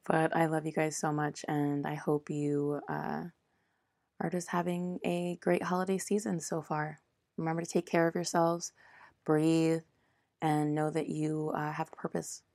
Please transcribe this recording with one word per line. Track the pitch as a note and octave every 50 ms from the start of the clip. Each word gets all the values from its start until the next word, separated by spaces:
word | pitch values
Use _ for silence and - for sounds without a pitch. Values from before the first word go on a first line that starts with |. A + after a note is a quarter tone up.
| _
But | - E3+ D#3+ D#3+ D#3+ -
I | E3 E3
love | D#3 D#3+ D#3 D3+
you | D#3+
guys | D#3 - D#3 D#3 D3
so | - - D#3
much, | D3+ D3 D3+ D3 D3 - -
and | - D3+ D3 D3 C#3+ C#3+ C#3+ C#3+
I | D3 D3+
hope | D3 - - D3+ D3 - -
you, | D#3 D3 D3 D3 D3 C#3+ C#3+ D3 D3 C#3+ - -
uh, | D3+ D3+ D3+ - - D3+ E3+ F3 _ _ _ _ _ _ _ _ _ _ _ _ _ _ _ _ _ _
are | - E3
just | E3+ F3+ F3 -
having | - F3 F3 F3+ F3 F3 F3+ F3+ F3+ - -
a | F3 F3 F3 F3 F3 F3 -
great | - F3+ F3 - -
holiday | F3 F3+ F3+ F#3 F#3 F#3+
season | F#3 - - G3+ G#3 G#3+ A3 F#3 E3
so | - - E3+ E3
far. | D3+ - D#3+ D3+ D3+ D#3 D3+ - _ _ _ _ _ _ _
Remember | - D#3+ D#3+ E3 E3 E3+
to | -
take | - F3 E3+
care | - - E3+ E3
of | E3 E3
yourselves, | F3 E3+ - - F3 E3 E3 E3+ E3+ - - _ _ - - - - - - _ _ _
breathe, | - D#3 D#3 D#3 E3 E3 E3 D#3+ D#3+ D#3+ E3 E3 _ _ _ _ _ _ _ _ _ _ _
and | - D#3 D3+ D3+ D3+ D3+ D3+
know | D3+ D3+ D3+
that | D#3 D#3+ D#3
you, | - D#3 D#3 D3+ D#3 D#3 D#3 D#3 D#3 -
uh, | - D3+ D3+
have | D3+ D3+ D#3 -
a | -
purpose | - - - - E3+ D#3+ - - - _ _